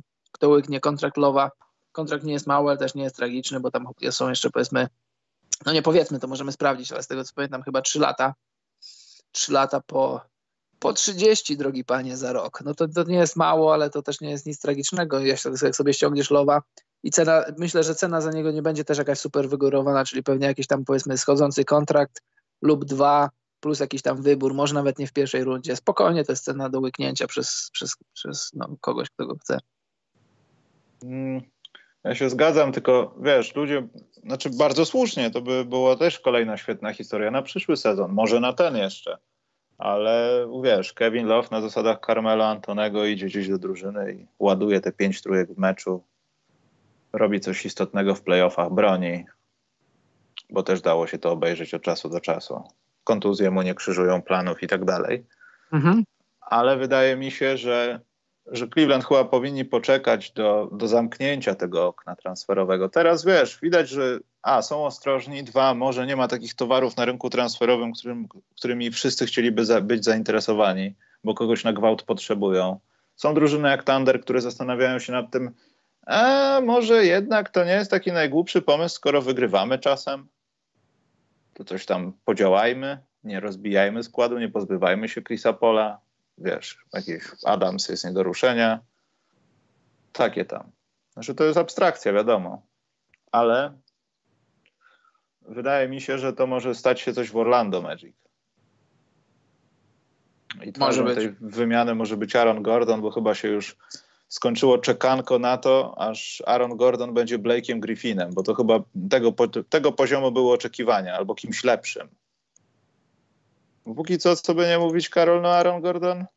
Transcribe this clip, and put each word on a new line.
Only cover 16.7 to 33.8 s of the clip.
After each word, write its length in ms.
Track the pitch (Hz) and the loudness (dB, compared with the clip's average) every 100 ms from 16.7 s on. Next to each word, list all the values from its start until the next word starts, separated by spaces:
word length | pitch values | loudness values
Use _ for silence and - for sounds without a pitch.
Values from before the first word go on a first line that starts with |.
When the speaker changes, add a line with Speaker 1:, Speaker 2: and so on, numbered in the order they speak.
| - _ _ | -16 _ _
Speaker 1:
i 80 | 156 | -2
cena, 340 | 156 160 160 - 156 | 2 4 4 2 -4
myślę, 240 | 170 175 | -2 2
że 120 | 156 | 2
cena 260 | 156 185 170 | 0 -2 0
za 100 | 156 | -2
niego 200 | 160 156 | -2 -2
nie 120 | 156 | -2
będzie 220 | 156 156 | -2 -2
też 140 | 151 147 | -2 -2
jakaś 200 | 139 139 | 0 -2
super 300 | 147 147 139 | -2 -2 -2
wygórowana, 560 | 139 139 139 135 139 | 2 2 2 2 0
czyli 180 | 135 131 | 0 -4
pewnie 240 | 127 135 139 | -2 0 0
jakiś 200 | 135 135 | -2 -2
tam, 180 | 139 | -2
powiedzmy, 340 | 131 135 135 131 | 0 -2 0 -4
schodzący 460 | - 139 143 139 | 2 4 4 2
kontrakt 580 | 135 147 147 147 139 - _ _ _ _ | 2 2 4 2 2 -4 _ _ _ _
lub 220 | 147 147 | 2 2
dwa, 460 | 139 135 143 143 143 - _ _ | 0 0 4 4 2 -2 _ _
plus 200 | 151 147 | -4 -2
jakiś 220 | 139 135 | -4 -4
tam 200 | - 131 | -4 0
wybór, 320 | 139 139 135 | 2 2 2
może 200 | 135 143 | 0 0
nawet 240 | 147 139 131 | 0 -2 -2
nie 80 | 135 | -6
w 60 | |
pierwszej 320 | - 135 127 | -2 -2 -2
rundzie. 320 | 131 127 143 123 | -2 -4 -4 -4
Spokojnie, 480 | - 190 190 170 | -2 2 4 2
to 80 | 147 | 0
jest 120 | 135 | -4
cena 240 | - 139 135 | -4 -6 -4
do 120 | 131 | -4
łyknięcia 460 | 131 - 135 131 127 | -4 -4 -6 -4 -6
przez, 440 | - - - - | -4 -6 -6 -8
przez, 240 | - - - _ | -10 -10 -10 _
przez, 380 | - - - - | -16 -12 -10 -10
no, 140 | - - 73 | -10 -12 -8
kogoś, 300 | - 62 - | -6 -6 -8
kto 160 | - 62 | -8 -10
go 100 | 64 | -10
chce. 220 | - 65 - _ _ _ _ _ _ _ _ _ _ _ _ _ | -6 -6 -6 _ _ _ _ _ _ _ _ _ _ _ _ _
Speaker 2:
Mm, 380 | 123 131 135 131 127 _ - - _ _ | -14 -8 -6 -8 -10 _ -20 -20 _ _
ja 100 | - | -6
się 160 | 123 135 | -2 -2
zgadzam, 420 | 127 156 156 143 | 4 4 6 2
tylko 420 | 131 123 127 - - | 2 4 4 2 -2
wiesz, 340 | 135 135 113 | 2 2 2
ludzie, 340 | - 147 143 | -4 -2 -2